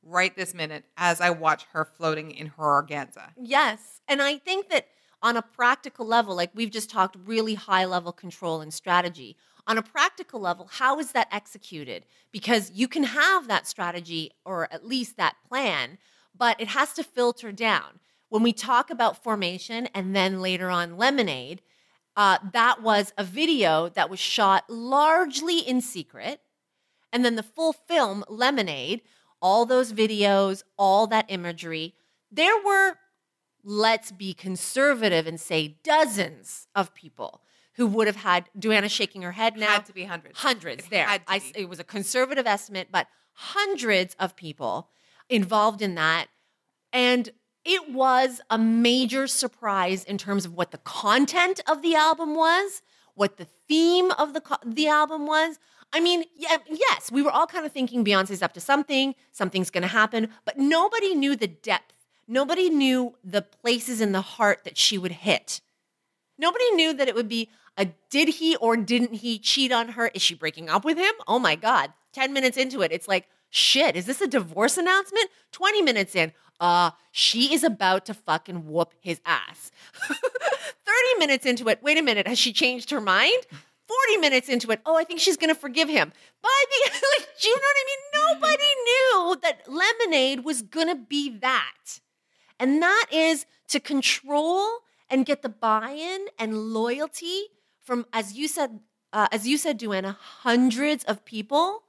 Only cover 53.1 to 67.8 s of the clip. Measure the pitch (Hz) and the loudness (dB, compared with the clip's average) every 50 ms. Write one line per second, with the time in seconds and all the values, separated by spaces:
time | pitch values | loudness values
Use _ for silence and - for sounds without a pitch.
53.1 | _ - 202 196 - _ 175 - _ _ _ _ 302 320 330 339 349 359 359 370 | _ -2 -2 -2 -2 _ -20 -20 _ _ _ _ 2 4 4 6 4 4 4 2
54.1 | - - 294 302 277 311 - - 294 - - 240 226 254 302 302 302 302 302 302 | 2 0 -2 -2 -2 -10 -6 -6 -8 -6 -6 -8 -2 0 2 4 4 4 4 2
55.1 | 320 311 294 294 311 311 311 330 311 - _ _ _ _ - _ - 311 339 349 | 0 -8 -4 0 0 0 0 0 -2 -10 _ _ _ _ -18 _ -2 0 2 2
56.1 | 349 349 330 330 _ _ 302 330 330 320 - - 311 311 480 539 - - - - | 2 0 -2 -6 _ _ -2 0 0 0 0 -6 -4 0 0 0 0 -2 -4 -4
57.1 | 226 269 285 294 - 247 330 330 - 370 311 302 - 277 254 233 240 247 226 202 | -2 0 0 2 2 2 0 0 -2 -8 -8 -6 -4 -4 -4 -4 -2 -2 0 2
58.1 | 202 190 190 196 202 185 190 170 _ 180 - - 277 285 285 - 294 262 269 269 | 2 2 2 0 -4 -4 -4 -4 _ -6 0 0 0 0 2 0 0 0 0 0
59.1 | 262 _ _ _ _ - - 185 - 190 185 - - 180 175 180 180 226 214 214 | -2 _ _ _ _ -6 -6 -2 -2 -2 -4 -2 -2 -2 -2 0 2 2 2 2
60.1 | - 226 220 220 - - _ - - 277 277 285 320 330 359 415 466 453 415 392 | 2 -2 -4 -4 -6 -8 _ -8 -2 0 2 2 4 4 2 2 2 0 0 0
61.1 | 370 294 269 277 285 220 233 190 165 _ _ 220 196 175 _ _ _ _ _ _ | 0 0 0 0 0 0 -2 -6 -6 _ _ -2 -2 -2 _ _ _ _ _ _
62.1 | _ _ _ - 226 262 277 269 339 349 370 359 320 285 277 262 254 254 247 240 | _ _ _ -2 0 0 0 2 2 2 2 2 4 4 4 4 4 2 0 -2
63.1 | - _ _ 190 175 208 196 _ _ _ - 240 247 240 233 247 247 220 220 208 | -6 _ _ -4 -4 -4 -4 _ _ _ -2 -2 0 0 -2 -6 -2 -2 0 0
64.1 | 196 185 190 - - - 226 208 196 - _ - - - - - 214 190 180 185 | 0 -2 -2 -4 -4 0 2 2 2 0 _ -12 -4 0 0 0 0 0 -4 -6
65.1 | 175 - - 214 175 - _ - - - _ _ _ _ _ _ _ _ _ _ | -8 -6 0 0 0 0 _ -8 -12 -12 _ _ _ _ _ _ _ _ _ _
66.1 | _ _ _ _ _ - 294 339 359 466 508 494 427 339 320 320 311 269 277 262 | _ _ _ _ _ 0 0 0 2 2 2 2 4 4 2 2 2 0 -2 0
67.1 | 202 226 240 208 233 226 226 220 _ _ _ _ _ - | 0 -2 -4 -2 -4 -4 -6 -6 _ _ _ _ _ -4